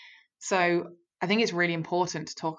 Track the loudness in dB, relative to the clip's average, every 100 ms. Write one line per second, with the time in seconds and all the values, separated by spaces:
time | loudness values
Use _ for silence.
0 | -20 -20 _ _ -2 2 4 2 -2 -12
1 | _ -4 0 2 2 2 0 0 0 0
2 | 0 -4 -10 -6 -6